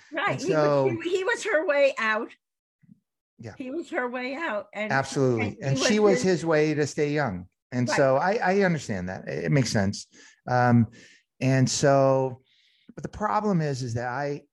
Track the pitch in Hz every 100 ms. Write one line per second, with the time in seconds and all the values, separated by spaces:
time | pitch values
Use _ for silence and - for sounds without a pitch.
0 | _ 294 403 135 262 156 151 143 135 123
1 | 349 370 381 466 403 392 349 285 277 269
2 | 220 214 - - _ _ _ _ _ _
3 | _ _ _ _ 113 - 254 302 - 320
4 | 247 247 247 277 330 208 - 202 214 135
5 | 127 147 131 117 104 - 135 139 - 214
6 | 208 185 185 175 165 156 156 151 147 -
7 | 147 147 135 90 90 _ _ 127 123 -
8 | 135 131 175 226 185 196 190 160 - 98
9 | 90 92 - 71 85 147 120 110 98 101
10 | - - - _ - 123 123 120 113 -
11 | - - _ _ 131 131 127 - 147 139
12 | 135 135 131 123 _ _ _ _ _ -
13 | 147 - 208 208 208 180 151 131 127 117
14 | 123 123 143 143 -